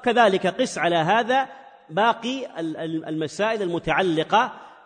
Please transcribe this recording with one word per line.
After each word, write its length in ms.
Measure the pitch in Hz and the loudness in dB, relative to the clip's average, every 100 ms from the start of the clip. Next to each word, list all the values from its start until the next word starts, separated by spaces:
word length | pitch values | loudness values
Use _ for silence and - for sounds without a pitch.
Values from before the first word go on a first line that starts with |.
كذلك 440 | 247 233 214 185 185 | 0 4 4 4 0
قس 320 | 180 254 160 | 0 -4 0
على 180 | 170 170 | 0 2
هذا 520 | 160 220 226 262 262 - - - - | 2 2 2 0 0 -8 -20 -20 -6
باقي 720 | 165 226 220 233 269 - 165 | 0 2 0 -4 -6 -8 -8
ال-، 160 | 165 151 | -8 -6
ال-، 280 | 160 160 | -6 -6
المسائل 580 | 151 156 151 - 220 220 | -6 -4 -4 -2 -2 -2
المتعلقة 880 | 185 165 170 151 185 160 151 208 247 - - - | -2 -2 0 2 2 0 2 2 2 -4 -20 -20